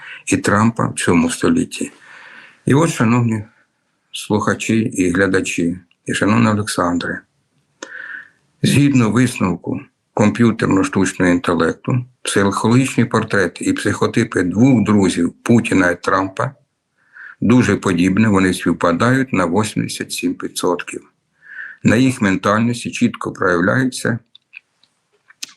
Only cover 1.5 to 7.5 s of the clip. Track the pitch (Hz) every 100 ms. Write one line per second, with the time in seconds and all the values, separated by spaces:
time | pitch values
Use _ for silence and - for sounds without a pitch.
1.5 | 85 87 - 95 - - - - - -
2.5 | _ - 135 170 - 113 123 120 110 104
3.5 | _ _ _ _ _ _ - - 104 -
4.5 | 98 - 110 95 - 90 87 95 95 92
5.5 | - 85 90 - _ - 90 101 113 113
6.5 | 104 101 - 87 87 90 - - _ _